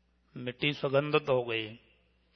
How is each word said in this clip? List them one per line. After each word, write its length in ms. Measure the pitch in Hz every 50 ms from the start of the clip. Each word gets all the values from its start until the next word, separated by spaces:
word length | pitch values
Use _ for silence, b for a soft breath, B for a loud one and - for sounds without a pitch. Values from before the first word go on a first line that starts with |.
| _ _ _ _ _ _ -
ਮਿੱਟੀ 360 | 123 123 123 120 - 147 147
ਸੁਗੰਧਿਤ 580 | 143 - - 139 135 139 147 147 151 151 147 143
ਹੋ 140 | 131 127 117
ਗਈ।" 320 | 117 113 113 110 107 117 - _ _ _ _ _ _ _ _ _ _ -